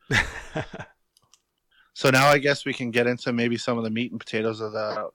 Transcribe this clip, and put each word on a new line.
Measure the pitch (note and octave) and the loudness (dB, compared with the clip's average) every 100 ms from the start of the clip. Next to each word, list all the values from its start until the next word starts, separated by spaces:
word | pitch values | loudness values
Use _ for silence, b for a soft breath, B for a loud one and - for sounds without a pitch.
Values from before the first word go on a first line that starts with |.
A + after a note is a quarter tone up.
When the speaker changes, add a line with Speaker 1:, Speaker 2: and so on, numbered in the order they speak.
| - | -2
Speaker 1:
<laughs> | - - - - - - - - _ _ _ _ _ _ _ _ b b | -2 -2 -6 -12 -10 -10 -12 -18 _ _ _ _ _ _ _ _ b b
Speaker 2:
So | - C#3 | 0 4
now | C3 C#3 | 6 6
I | D3 | 6
guess | C#3 C#3 | 4 0
we | - | -2
can | B2+ B2 | -6 -2
get | A#2 A#2+ | 0 2
into | B2 - | 0 -2
maybe | A#2+ A#2 A#2 | 0 0 0
some | - A#2+ | -2 -2
of | |
the | A2+ | -2
meat | A2 B2 | -2 -4
and | A#2 | -8
potatoes | - A2 A2 A2 | -6 -4 -2 -4
of | A2 | -6
the, | G#2+ G#2+ G#2+ G#2+ | -4 -4 -4 -8